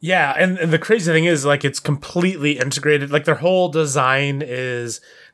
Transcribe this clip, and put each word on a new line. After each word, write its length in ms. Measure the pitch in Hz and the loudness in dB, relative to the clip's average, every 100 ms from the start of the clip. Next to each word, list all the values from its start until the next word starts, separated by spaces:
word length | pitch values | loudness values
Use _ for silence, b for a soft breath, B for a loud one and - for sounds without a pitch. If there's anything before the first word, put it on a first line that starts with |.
Yeah, 340 | 160 180 143 139 | -2 0 0 2
and, 200 | 185 185 | 0 0
and 140 | 165 | 0
the 60 | 160 | 0
crazy 340 | - 226 170 | 2 0 2
thing 140 | 160 165 | 2 2
is, 180 | 160 | 2
like, 200 | 139 143 | 2 0
it's 160 | 143 - | 0 -4
completely 800 | - 143 - 180 185 185 147 143 | -4 -4 -4 -2 0 0 -2 0
integrated. 520 | 127 139 143 147 139 | -2 -2 0 0 0
Like, 140 | 143 | -2
their 120 | 147 143 | 0 0
whole 320 | 165 185 180 | 2 2 2
design 760 | 156 151 135 127 135 143 139 | 0 0 2 2 2 2 -2
is, 560 | 143 123 127 123 120 113 B B B | -4 -6 -4 -4 -6 -8 B B B